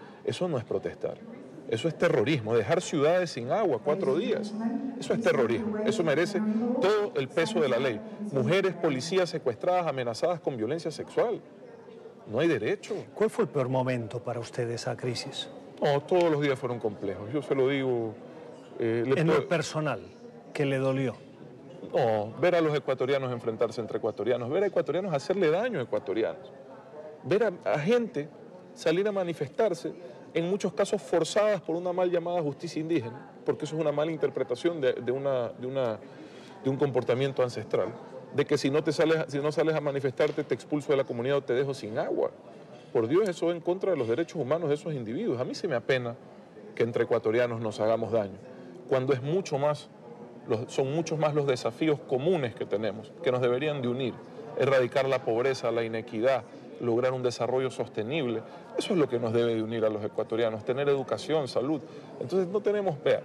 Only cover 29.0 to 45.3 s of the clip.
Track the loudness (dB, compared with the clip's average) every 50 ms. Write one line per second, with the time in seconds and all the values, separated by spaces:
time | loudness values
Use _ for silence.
29 | 2 2 0 0 -2 -2 -2 -4 -6 -4 0 2 2 2 2 0 -4 -8 -8 -10
30 | -14 -16 -16 -18 -18 -4 -2 -2 0 0 0 0 0 -2 0 0 2 2 0 -2
31 | 0 0 2 2 2 2 2 4 4 4 2 2 0 -4 -4 -2 -2 -2 0 2
32 | 2 2 2 0 0 0 0 0 0 -2 -4 -4 -8 -6 -4 -4 -2 0 0 0
33 | 0 -2 -8 -10 -14 -18 -18 -4 -2 -2 -2 -2 -4 -4 -2 0 0 0 0 0
34 | 0 -2 0 0 0 0 0 -2 -2 -2 -2 0 2 0 2 4 2 2 2 2
35 | 0 -2 -2 0 0 0 2 2 0 -2 -4 -6 -8 -4 -2 0 0 0 -2 -4
36 | -8 -14 -16 -16 -16 -16 -18 -18 -18 -18 -18 -4 -2 0 2 2 2 2 2 0
37 | 2 2 2 2 2 0 2 0 0 0 0 -6 -4 -2 0 0 0 -2 -4 -10
38 | -14 -14 -14 -14 -14 -4 0 0 2 2 2 0 2 2 2 2 2 0 2 2
39 | 4 4 4 2 2 -2 -4 -2 -2 0 0 2 2 2 2 2 0 0 -2 0
40 | -2 -2 2 2 2 2 2 -2 -2 -2 -2 -4 -2 -2 -2 -2 2 2 2 4
41 | 2 0 -2 -2 0 2 2 2 2 2 2 2 2 0 -2 -4 -6 -6 -4 -2
42 | -2 0 0 0 0 0 -2 -8 -16 -20 -20 -20 -20 -20 -20 -20 -16 0 2 2
43 | 2 4 4 4 4 2 0 0 0 0 0 0 0 -2 0 0 2 0 2 2
44 | 2 2 2 0 0 -2 -2 -4 -2 0 0 0 2 0 0 0 0 -4 -4 -4
45 | -4 -4 -4 -2 -2 -2